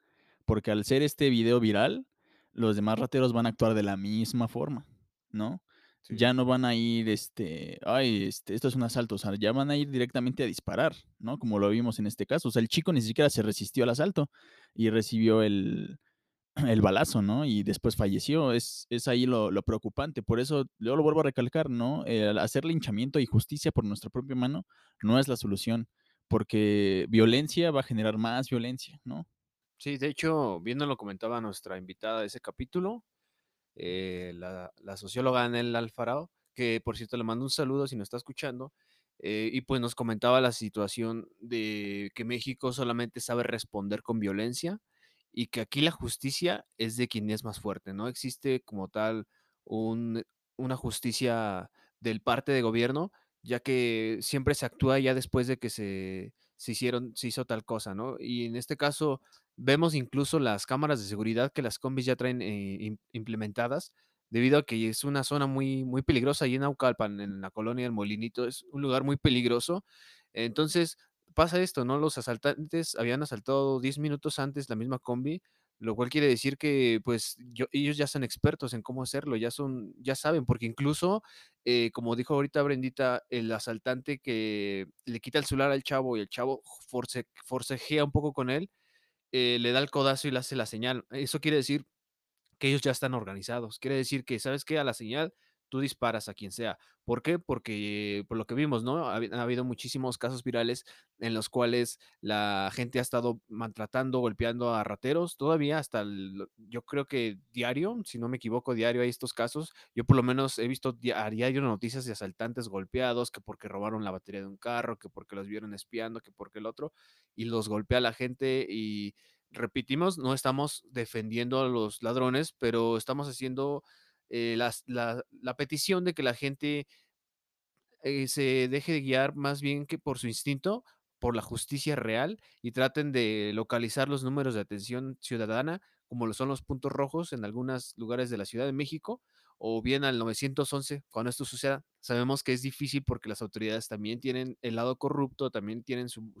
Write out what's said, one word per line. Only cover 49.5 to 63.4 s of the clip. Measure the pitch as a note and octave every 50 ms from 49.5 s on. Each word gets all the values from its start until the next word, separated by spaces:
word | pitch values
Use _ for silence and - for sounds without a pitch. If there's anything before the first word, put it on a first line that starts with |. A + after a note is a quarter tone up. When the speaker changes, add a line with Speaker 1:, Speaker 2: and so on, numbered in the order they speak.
| _ _ -
Speaker 2:
un, | - - A2 A2 A2+ A2+ A#2 A#2 A#2 A2+ A2+ - _ _ _ _ _ _
una | - C3 B2+ C3
justicia | B2 - A#2 G#2+ - - B2 A2+ - C3 A#2+ A#2 A2+ A2 G#2 F#2+ F2+ F2 - _ _ _ _ _ -
del | - A#2 A2 G#2
parte | - B2 A#2 C3+ - C#3+
de | C#3 C3
gobierno, | A#2 A2 A2+ A#2 A#2+ A#2+ C3+ D3+ F3 G3+ _ _ _ _ _ _
ya | - - B2 A#2+
que | - C#3 C3 B2+ B2 A#2 A2+ A2 A2 A2 A2+ -
siempre | - - C#3+ C3+ C3 D3 C#3+
se | - C3
actúa | A#2+ - - C3+ C3+ C3+ C3+
ya | C3 C3 C3
después | C3 A#2+ - - C3 B2 B2+
de | C3 -
que | - A2
se, | - - G#2 G2 G2 F#2+ F#2+ F#2+ F#2+ F#2+ G2 G#2+ - _ _ _ _
se | - - -
hicieron, | A2 - B2 B2 B2 B2 B2+ A#2 -
se | - - A#2
hizo | - C3+ B2
tal | - A2+ A2 -
cosa, | - A#2 A2 - G#2 F#2+
¿no? | G2+ A#2 C3+ B2+ -
Y | - A#2 B2 A#2+ A#2+
en | A#2 A#2
este | A#2+ A#2+ - D3+
caso | - C#3+ D3 C#3 - D#3 D3 C3+ - _ _ - - _ _ _
vemos | - B2+ C3 C#3+ D3+ E3+ E3 D3+
incluso | C#3+ B2 - - C#3 C#3+ - D#3+ D#3
las | C3+ A2+ G#2 G2 -
cámaras | - C3 C#3 D3+ D3+ C#3+ A2+
de | G2+
seguridad | G2 G#2 G2+ A2 A2+ A2+ A#2 B2+ C#3
que | - D3+
las | C3 A2+ - -
combis | - C3 C3+ C3 B2
ya | C3 B2+
traen, | - B2 B2+ B2 B2
eh, | F#2+ G#2 G#2 G2+ G2 G2 G2 -
im-, | G#2+ G#2+ G#2+ - _ _
implementadas, | - A#2 A2 A#2 A2+ G#2+